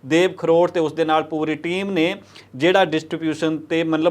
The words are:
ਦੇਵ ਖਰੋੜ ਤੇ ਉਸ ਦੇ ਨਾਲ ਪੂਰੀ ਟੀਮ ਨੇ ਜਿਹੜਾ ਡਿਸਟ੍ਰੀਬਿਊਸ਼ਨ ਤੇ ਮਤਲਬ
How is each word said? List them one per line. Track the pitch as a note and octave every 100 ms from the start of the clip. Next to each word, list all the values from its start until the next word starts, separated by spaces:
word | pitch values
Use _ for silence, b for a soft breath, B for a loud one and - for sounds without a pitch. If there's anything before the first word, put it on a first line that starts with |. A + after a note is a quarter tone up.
| C3
ਦੇਵ | D#3+ F#3
ਖਰੋੜ | F#3 E3 E3 F3
ਤੇ | E3+
ਉਸ | D#3
ਦੇ | D3+ D#3+
ਨਾਲ | D#3
ਪੂਰੀ | D#3 D#3+ D#3 D3+
ਟੀਮ | D#3+ F3+ G3+
ਨੇ | F#3+ D#3+ G3 B B B B2+
ਜਿਹੜਾ | D#3+ F#3+ F#3
ਡਿਸਟ੍ਰੀਬਿਊਸ਼ਨ | D#3+ D#3+ E3 D#3+ D3+ E3 D#3
ਤੇ | D3+ E3
ਮਤਲਬ | E3 D#3+ E3+